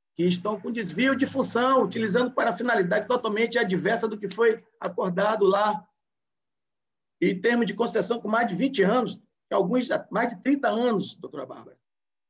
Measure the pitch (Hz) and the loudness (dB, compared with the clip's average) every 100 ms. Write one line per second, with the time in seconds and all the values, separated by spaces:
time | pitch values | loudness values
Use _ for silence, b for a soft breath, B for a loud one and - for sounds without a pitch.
0 | _ - 175 180 208 214 247 233 190 156 | _ -2 0 0 -4 -6 -6 -6 -6 -2
1 | 262 269 269 269 247 240 247 262 196 233 | 0 0 -2 -2 -2 0 2 2 2 0
2 | 220 214 247 - 233 - 240 214 175 214 | 0 0 0 0 0 0 0 0 2 0
3 | 208 247 226 208 226 233 214 180 165 226 | 0 0 0 0 0 2 0 0 0 0
4 | 226 208 202 180 233 220 - _ 180 180 | -2 -4 -6 2 2 2 -4 _ -8 -4
5 | 196 180 208 220 196 202 214 208 - _ | -2 0 0 4 4 4 2 0 -6 _
6 | _ _ _ _ _ _ _ _ _ _ | _ _ _ _ _ _ _ _ _ _
7 | _ _ 175 180 233 240 226 - 233 220 | _ _ 0 2 0 2 0 -2 -2 -2
8 | 180 233 208 226 233 175 262 226 185 247 | -2 -4 -2 0 0 0 0 2 2 2
9 | 226 - _ _ - 160 175 247 240 - | 0 -6 _ _ -4 -2 0 0 0 -4
10 | - 202 240 - 254 285 226 214 247 208 | -2 -2 -2 -2 -2 0 0 0 0 0
11 | - - 127 143 127 120 110 - _ _ | -4 -10 -14 -12 -14 -14 -20 -20 _ _
12 | _ _ _ | _ _ _